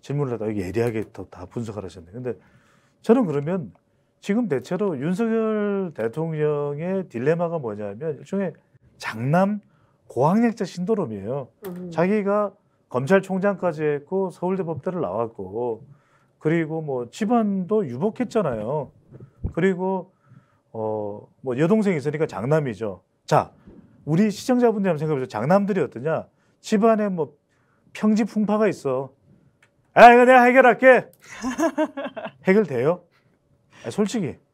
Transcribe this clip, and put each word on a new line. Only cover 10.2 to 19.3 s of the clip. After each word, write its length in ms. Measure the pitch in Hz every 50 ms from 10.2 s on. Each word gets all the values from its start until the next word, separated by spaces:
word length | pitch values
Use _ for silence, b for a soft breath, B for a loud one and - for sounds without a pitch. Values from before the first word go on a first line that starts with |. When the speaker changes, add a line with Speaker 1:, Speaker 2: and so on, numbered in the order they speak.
| 131 151 185 220 240 233 214 - 208
Speaker 1:
신도롬이에요. 840 | 175 - 175 180 180 226 202 180 120 110 101 95 101 127 143 131 - _ _ - 185
Speaker 2:
음. 220 | 180 180 180 175
Speaker 1:
자기가 600 | 165 160 170 185 208 214 202 196 202 208 208 202 - _ _ _ _ _ _ _
검찰총장까지 960 | - 123 131 135 190 196 190 190 185 190 180 202 202 175 - 180 160 151 156
했고 460 | 151 147 143 143 _ 185 190 190 185
서울대 320 | - - - 180 190 185 190
법대를 360 | 160 165 127 - 185 175 180
나왔고 840 | 143 92 90 107 117 113 117 - 98 92 95 110 123 123 113 107 - b b b b b b b b b b _
그리고 420 | - 156 160 170 165 151 160 160
뭐, 280 | 160 151 135 139 - 117
집안도 760 | _ - 220 202 247 240 226 208 196 190 185 165 214 220 208
유복했잖아요. 1040 | 139 120 123 160 220 - - 247 202 - 226 202 151 123 110 107 110 139 156 135 117 _ _ _ _ B B B B